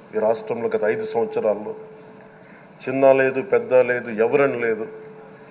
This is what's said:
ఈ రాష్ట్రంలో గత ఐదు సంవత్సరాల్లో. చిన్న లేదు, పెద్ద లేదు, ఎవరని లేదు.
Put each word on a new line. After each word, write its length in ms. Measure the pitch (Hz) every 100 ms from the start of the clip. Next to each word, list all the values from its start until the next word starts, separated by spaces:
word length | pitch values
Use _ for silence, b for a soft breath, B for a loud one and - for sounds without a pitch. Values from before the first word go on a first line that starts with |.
| - 107
ఈ 40 |
రాష్ట్రంలో 500 | 107 113 - 117 117 107
గత 60 |
ఐదు 220 | 107 110 -
సంవత్సరాల్లో. 720 | 117 110 - 107 101 107 - - B B B B B B B B - 131
చిన్న 220 | 135 135
లేదు, 300 | 135 131 131
పెద్ద 320 | 120 120 113
లేదు, 360 | 127 123 123 117
ఎవరని 500 | 107 117 139 139 123
లేదు. 280 | 117 107 110 - - - - B B